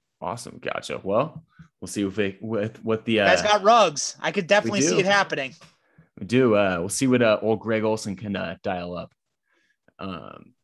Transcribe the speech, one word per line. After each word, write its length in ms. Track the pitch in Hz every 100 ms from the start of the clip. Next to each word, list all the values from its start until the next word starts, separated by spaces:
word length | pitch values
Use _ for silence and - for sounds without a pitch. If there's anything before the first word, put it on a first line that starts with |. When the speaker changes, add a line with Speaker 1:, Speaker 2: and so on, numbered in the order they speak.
| _ -
Speaker 1:
Awesome. 380 | 87 117 - -
Gotcha. 400 | - - - 67
Well, 420 | 92 104 156 - - - - _
we'll 80 | 92
see 140 | -
if 120 | 98 98
they, 200 | 101 98
with, 440 | 110 110 107 -
what 200 | 110 110
the, 80 | -
Speaker 2:
You 60 | 110
guys 200 | 98 92
Speaker 1:
uh, 40 |
Speaker 2:
got 180 | 208 208
Ruggs. 540 | 196 233 185 143 - -
I 120 | 160
could 140 | 185 160
definitely 340 | 202 220 208
Speaker 1:
we 60 | 156
Speaker 2:
see 80 |
Speaker 1:
do. 60 | 190
Speaker 2:
it 60 | 185
happening. 480 | 202 190 147 131 - - _ _ _ _ -
Speaker 1:
We 80 | 92
do. 300 | 120 127 104
Uh, 200 | 98 87
we'll 80 | 92
see 180 | - 135
what, 160 | 123
uh, 160 | 113 107
old 180 | 107 107
Greg 240 | 104 110
Olsen 320 | 110 110 107 92
can, 200 | 104 98
uh, 200 | 90 92
dial 340 | 104 90 87 87
up. 160 | 85 _ _ _ _ _ _ _ _ -
Um, 540 | 95 85 50 50 - _